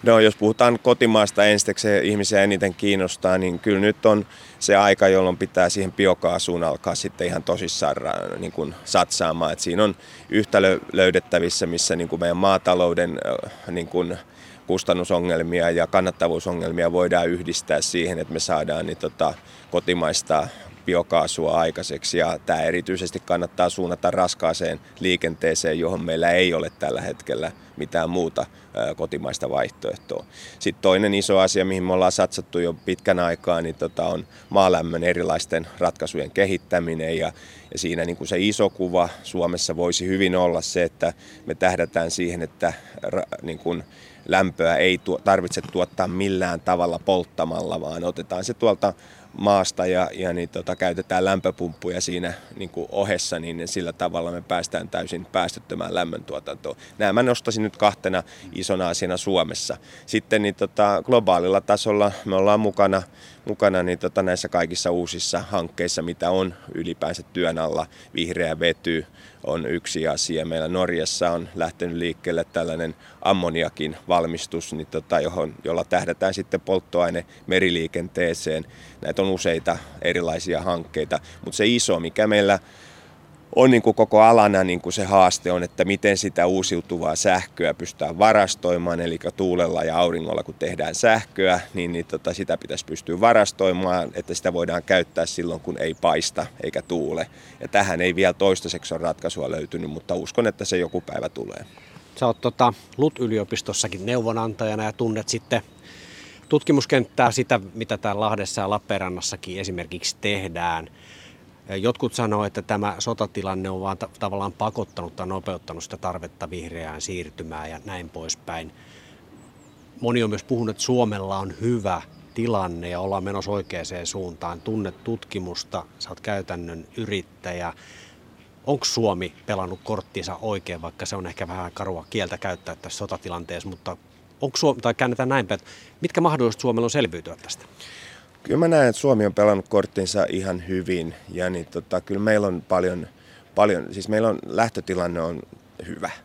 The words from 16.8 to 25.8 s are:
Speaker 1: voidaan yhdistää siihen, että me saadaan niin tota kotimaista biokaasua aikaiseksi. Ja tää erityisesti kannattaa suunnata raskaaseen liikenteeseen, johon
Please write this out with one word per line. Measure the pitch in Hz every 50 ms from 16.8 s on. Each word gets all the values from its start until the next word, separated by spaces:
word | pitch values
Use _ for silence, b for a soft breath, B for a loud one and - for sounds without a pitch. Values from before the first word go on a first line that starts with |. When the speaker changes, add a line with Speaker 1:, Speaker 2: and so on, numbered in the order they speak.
| 85 85
Speaker 1:
voidaan | 85 90 90 85 90 87 85 85
yhdistää | 87 90 90 85 85 - - - 78 76
siihen, | - - - 90 82 87 90 -
että | 82 73 78
me | 80
saadaan | - - 85 78 78 76 78 80 82
niin | 82 80
tota | - - 80 - - - 73 - B B B B B B B
kotimaista | - 87 - - 90 87 82 78 76 - - - 82 76 73 - B B B B B B -
biokaasua | - 90 85 82 - 85 82 80 82 - - 80 78 80 82
aikaiseksi. | 82 82 80 - 92 - 73 71 - - -
Ja | 85 80 82 85 76 -
tää | - 82 80 80
erityisesti | 82 85 87 85 - 95 87 92 85 - 92
kannattaa | - - 90 85 90 87 - - 90 87
suunnata | - - 90 85 85 - - 90
raskaaseen | - 95 90 90 - - - 80 82 - 92 80 80 80 B B B -
liikenteeseen, | 87 92 90 87 - 82 80 - - 82 80 - - 82 78
johon | 85